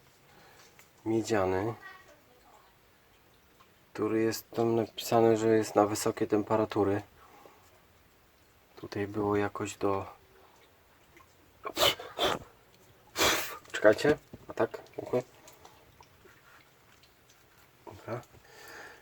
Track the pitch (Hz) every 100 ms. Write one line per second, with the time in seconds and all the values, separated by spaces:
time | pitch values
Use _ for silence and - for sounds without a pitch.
0 | - _ _ - - - - - - _
1 | 110 113 104 110 92 92 107 113 - -
2 | - - _ - - - - _ _ _
3 | _ _ _ _ _ _ - _ _ -
4 | 107 110 113 107 - - 117 117 107 -
5 | - 117 113 113 113 110 107 - 104 104
6 | - - 117 107 101 110 110 113 98 101
7 | - - - - - - - - _ _
8 | _ _ _ _ _ _ _ - - 107
9 | 101 104 101 104 101 - 104 - 101 98
10 | 95 - - - - - - _ _ _
11 | _ - - _ _ _ - - - -
12 | - - - - - - - - - -
13 | - - - - - - - - 107 104
14 | 143 151 - - - - 113 - - -
15 | - 123 - - - - - - - -
16 | - - - - - - - _ _ -
17 | - _ _ - - - - _ - 98
18 | - 120 - - - - - - - -